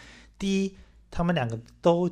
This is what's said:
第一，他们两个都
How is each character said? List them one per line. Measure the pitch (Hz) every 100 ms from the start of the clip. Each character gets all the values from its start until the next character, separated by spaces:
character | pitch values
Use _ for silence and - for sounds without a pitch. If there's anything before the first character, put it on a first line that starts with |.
| - - - -
第 | 196 196
一， | 196 - - - -
他 | -
们 | 170
两 | 165 117
个 | 113 - -
都 | 175 170 180